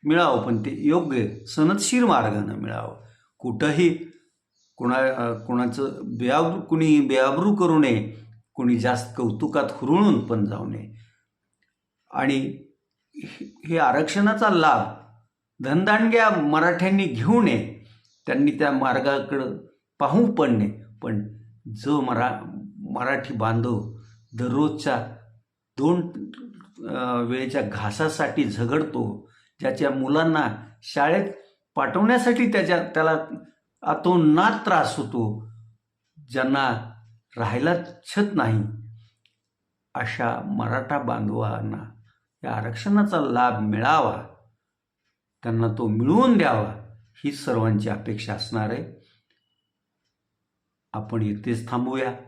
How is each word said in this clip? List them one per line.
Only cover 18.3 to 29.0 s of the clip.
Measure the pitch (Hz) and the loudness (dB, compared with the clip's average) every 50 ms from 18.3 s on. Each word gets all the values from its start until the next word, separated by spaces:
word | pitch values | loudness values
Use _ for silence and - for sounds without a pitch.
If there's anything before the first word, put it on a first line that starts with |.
| 131 131 143 147 | 0 2 2 2
त्या | 139 143 151 143 135 | 2 2 0 0 2
मार्गाकडं | 131 131 131 123 135 127 139 139 139 - - 143 135 131 110 101 - - - _ _ _ _ _ _ | 0 0 0 0 0 2 0 0 0 -2 -2 -4 -4 -4 -4 -8 -10 -14 -20 _ _ _ _ _ _
पाहू | 143 135 143 202 240 208 - | -2 2 4 4 4 4 4
पण | - 151 131 117 | 2 2 2 4
नये. | 107 104 101 - - - - - - - | 2 2 0 -2 -8 -16 -20 -18 -12 -8
पण | 120 110 104 104 - - - - - _ _ _ 113 110 | -4 -4 -4 -6 -8 -12 -18 -20 -20 _ _ _ -14 -14
जो | - - 143 147 147 | -8 -2 0 0 0
मरा-, | 131 127 123 113 123 127 - - - - - - - - - - - - - | 0 0 0 0 0 -2 -2 -6 -10 -12 -14 -14 -14 -16 -16 -16 -12 -8 -6
मराठी | - 123 127 139 - - - - | -4 -2 -2 -2 -2 -4 -6 -4
बांधव | 113 110 113 113 117 113 123 117 101 - - - - - - - _ _ _ - 110 | -2 0 0 0 0 0 0 -2 -4 -4 -8 -14 -16 -20 -20 -20 _ _ _ -10 -6
दररोजच्या | 123 123 120 139 151 151 151 - - 147 131 113 113 - - - - _ _ _ _ _ _ _ _ _ _ - | -6 -2 0 0 0 0 0 -2 -2 -2 -2 -2 -4 -8 -14 -20 -20 _ _ _ _ _ _ _ _ _ _ 0
दोन, | 135 156 175 175 165 175 170 - - - - - - - - - - - _ - - - | 2 2 2 2 -2 -6 -8 -12 -14 -14 -14 -18 -20 -20 -20 -20 -20 -20 _ -16 -12 -8
अ, | - 131 127 123 123 120 | -6 -6 -4 -2 -2 -2
वेळेच्या | 120 117 123 127 131 123 - 185 - | -2 -2 -2 -4 -4 -2 -2 -2 -2
घासासाठी | 101 104 - 104 107 104 - 156 156 156 - 156 135 - 143 143 | -2 -6 -6 -6 -6 -2 -2 -2 -2 0 -2 -2 -2 0 0 -2
झगडतो, | - - 110 113 117 135 156 156 156 - 123 | 0 0 -2 -2 0 0 0 -2 -2 -4 -6